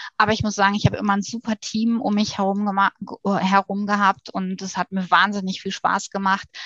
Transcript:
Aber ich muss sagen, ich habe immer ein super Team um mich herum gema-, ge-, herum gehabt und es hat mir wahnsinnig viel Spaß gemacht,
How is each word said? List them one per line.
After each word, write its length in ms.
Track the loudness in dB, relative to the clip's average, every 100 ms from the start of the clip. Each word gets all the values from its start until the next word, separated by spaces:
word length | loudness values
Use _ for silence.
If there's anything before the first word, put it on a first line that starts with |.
| -8 0
Aber 140 | 2
ich 100 | 2
muss 120 | 0
sagen, 200 | 2 2
ich 100 | 4
habe 140 | 2 0
immer 160 | 0
ein 80 | 0
super 340 | -2 -6 -6 -6
Team 420 | -4 -2 0 0
um 120 | 0
mich 220 | 0 0 0
herum 300 | 0 0 0
gema-, 260 | 2 0 0
ge-, 380 | -14 -6 -2 0
herum 480 | 4 2 2 -2 -2
gehabt 420 | 2 2 2 -4
und 320 | -6 -4 -4
es 160 | -6 -4
hat 160 | -4
mir 180 | -2 2
wahnsinnig 520 | 4 4 0 -4 -6
viel 100 | -6
Spaß 380 | -4 -2 -2 -2
gemacht, 360 | -4 0 0 -2 -14